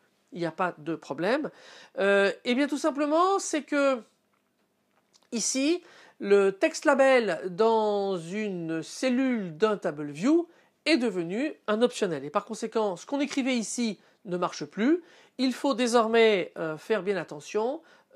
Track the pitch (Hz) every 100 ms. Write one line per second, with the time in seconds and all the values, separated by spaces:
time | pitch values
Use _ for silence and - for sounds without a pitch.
0 | _ _ _ 190 165 160 180 165 151 156
1 | - 135 180 277 247 - - - - -
2 | 196 202 196 - 247 247 285 294 320 277
3 | 294 311 370 392 - 311 - 285 277 254
4 | - _ _ _ _ _ _ _ _ _
5 | _ _ - 233 - 262 277 349 - -
6 | - - 202 202 196 196 320 - 311 269
7 | 269 254 214 160 190 175 226 226 214 202
8 | 196 185 160 202 214 180 165 160 - -
9 | 254 247 262 240 185 156 220 202 180 151
10 | 147 143 226 330 339 _ _ _ - 311
11 | 233 185 170 202 302 - - 214 240 -
12 | 202 147 143 202 - 214 226 233 214 175
13 | - 285 285 - 254 254 202 - 233 185
14 | _ _ 208 175 175 - 143 - 240 349
15 | - - _ - 262 240 285 220 247 240
16 | 220 226 226 202 - - 160 156 - 214
17 | 185 190 151 147 - 208 226 320 _ _
18 | _